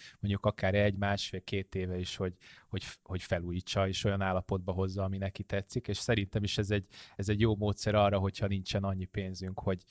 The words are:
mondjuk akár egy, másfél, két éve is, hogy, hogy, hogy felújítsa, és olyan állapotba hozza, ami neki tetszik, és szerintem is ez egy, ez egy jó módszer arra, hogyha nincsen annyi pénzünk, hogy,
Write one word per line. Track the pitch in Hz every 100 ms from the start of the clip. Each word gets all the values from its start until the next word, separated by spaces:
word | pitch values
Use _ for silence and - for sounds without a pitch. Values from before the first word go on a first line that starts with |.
| - -
mondjuk | 101 101 104
akár | - 95 101
egy, | 104 98
másfél, | 101 101 - 92
két | - 101 95 95
éve | 92 90
is, | 90 -
hogy, | 95 90 - - -
hogy, | 95 - -
hogy | - 92
felújítsa, | - 90 87 90 - 101 95
és | 95
olyan | 104 98
állapotba | 95 92 - 98 90
hozza, | 90 95 98
ami | 95 98
neki | 98 -
tetszik, | 101 101 - 123 -
és | 101
szerintem | - 110 98 110
is | 101 -
ez | 101
egy, | 104 92 - - -
ez | 98
egy | 104
jó | 113 104
módszer | 104 101 107 104
arra, | 101 98
hogyha | 98 - 101
nincsen | 98 92 101
annyi | 98 95 92
pénzünk, | 104 95 92 95 95
hogy, | - 92 -